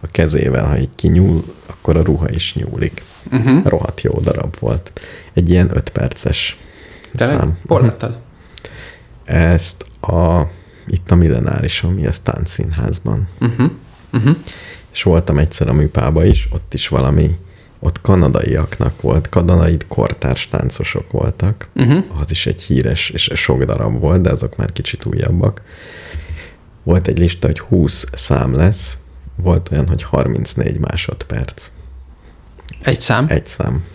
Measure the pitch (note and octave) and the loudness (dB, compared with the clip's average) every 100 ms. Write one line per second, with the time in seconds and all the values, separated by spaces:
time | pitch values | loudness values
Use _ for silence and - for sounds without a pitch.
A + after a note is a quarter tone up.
0 | - - D#2+ D2+ - B1+ G#1+ D2 C2 - | -6 0 2 2 0 0 2 0 -2 0
1 | - E2 F#2+ E2 - - - - - D#2+ | 2 4 4 2 -2 -14 -20 -8 0 2
2 | D#2+ D#2+ D#2+ E2+ - - - - - - | 2 2 0 -2 -4 -6 -6 -4 -6 -6
3 | - - - C3 A#2 C3+ F#3+ - - - | -18 -20 -4 -2 2 4 4 0 -2 -4
4 | - - - - - - A1 B1 - - | -2 0 0 -2 -6 -4 -2 -2 -4 -18
5 | - - - - E2+ F2+ F2+ - - - | -18 -20 -6 -2 2 4 4 0 -2 -4
6 | C2 - - - - - - - - - | -4 -4 -4 -2 -4 -8 -20 -20 -20 -20
7 | - B2 B2 D3 C#2 E2 - E3 A#2 - | -14 -2 0 2 0 -2 0 4 4 2
8 | A#2 - - - - - - - - - | -8 -8 -14 -20 -20 -20 -20 -18 -20 -20
9 | - - - D#2+ E2 E2+ F2 - - - | -20 -20 -2 2 4 4 2 -8 -14 -10
10 | - E2+ E2+ F2 E2 - - - - F2 | -2 2 4 2 0 -6 -20 -20 -6 -6
11 | - F2 E2 A#1+ B1+ C#2 C#2+ - F2 F#2+ | 2 4 4 2 0 -2 -2 -2 -2 0
12 | - E2 - - E2 - - D#2 A1 - | -2 -2 -4 -4 -6 -4 -4 -2 -2 -4
13 | - G#1 G2 - B2 A#2 C3+ - - - | -2 -2 -4 -2 -4 0 -2 -2 -18 -20
14 | - A#2 A2 E3+ - - - - - - | -6 -2 2 0 -2 -18 -20 -20 -16 -4
15 | - E2 F2 D2 D#2 - C#2 C2+ D2 - | 2 2 4 2 2 0 0 2 2 0
16 | A#1+ D#2+ F2+ - - D#2+ - C#2 - C#2 | 0 2 4 4 2 -6 -6 -8 -2 0
17 | C2 D2 D#2 E2+ - - - - - - | 2 2 2 0 -8 -20 -20 -6 -4 -2
18 | - F#2+ D2 - - B1+ C#2+ - A#1+ - | 2 4 4 2 0 0 -2 -2 -2 -2
19 | - D2 - - E2+ F2 E2 E2 - - | 0 0 2 0 4 4 4 2 -2 -2
20 | - - C2 B1+ - - - - - - | -2 0 -2 -2 -4 -2 -2 -4 -4 -6
21 | - - - - F#2+ G#2+ - - A#2+ D3+ | -4 -2 -2 0 -2 -2 -6 0 2 2
22 | F#3 D#2+ D2 E2 - - - C2+ A#1+ - | 0 -6 -4 -4 -2 -4 -2 0 2 -2
23 | - - - - - B1+ C2 G#1+ G#1+ A#1 | -4 -4 -4 -2 0 0 2 0 0 0
24 | D2 F2+ F2 - B1 - - - - - | 2 4 4 0 -4 -4 -6 -4 -8 -6
25 | - - - F2 G2+ G2+ - - - - | -6 -2 0 2 0 -2 -14 -20 -20 -20
26 | - - - - - - - - - F2 | -14 -14 -10 -12 -14 -20 -20 -10 0 2
27 | F2 - E2+ - D#2+ D#2 - F2+ D2 - | 2 2 2 2 -2 -2 0 2 2 0
28 | C#2+ - - C2+ B1 C2 F2 G#2+ - - | -4 -2 0 2 2 4 2 2 -6 -12
29 | - - - - F2+ E2 - D2 D2+ E2+ | -18 -20 -18 -4 0 0 0 -2 0 -2
30 | - C2 C2 A#1 - - - - - - | -2 -2 0 -2 -4 -4 -2 -2 -4 -4
31 | - - - G#1+ B1 - - - - - | -6 -8 -8 -6 -6 -10 -16 -16 -20 -20
32 | - - - - - - - - - - | -20 -20 -20 -20 -20 -14 -12 -6 -2 0
33 | - A2+ D3 - - - - C2 F2 | 2 2 2 0 -2 -4 -2 -2 -6